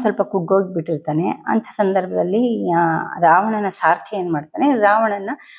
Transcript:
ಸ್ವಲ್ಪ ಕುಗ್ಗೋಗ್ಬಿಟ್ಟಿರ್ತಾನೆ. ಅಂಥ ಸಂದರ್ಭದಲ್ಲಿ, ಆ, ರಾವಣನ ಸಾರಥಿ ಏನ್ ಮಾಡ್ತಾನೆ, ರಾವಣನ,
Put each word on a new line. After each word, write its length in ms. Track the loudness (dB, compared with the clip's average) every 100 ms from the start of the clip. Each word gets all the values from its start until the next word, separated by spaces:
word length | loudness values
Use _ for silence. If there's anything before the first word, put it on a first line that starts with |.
ಸ್ವಲ್ಪ 220 | 0 -2
ಕುಗ್ಗೋಗ್ಬಿಟ್ಟಿರ್ತಾನೆ. 1040 | -2 -2 0 0 0 -4 -4 -4 -2 -2 -2
ಅಂಥ 340 | -4 -2 -2
ಸಂದರ್ಭದಲ್ಲಿ, 1080 | -2 -2 0 0 -2 -2 0 0 0 0 0
ಆ, 260 | 2 2 0 -4 2
ರಾವಣನ 500 | 4 4 2 -2 -4
ಸಾರಥಿ 480 | -2 0 0 -2 -6
ಏನ್ 160 | -4
ಮಾಡ್ತಾನೆ, 480 | -4 -6 -2 0 4
ರಾವಣನ, 500 | 4 4 2 -2 -6 -10 -12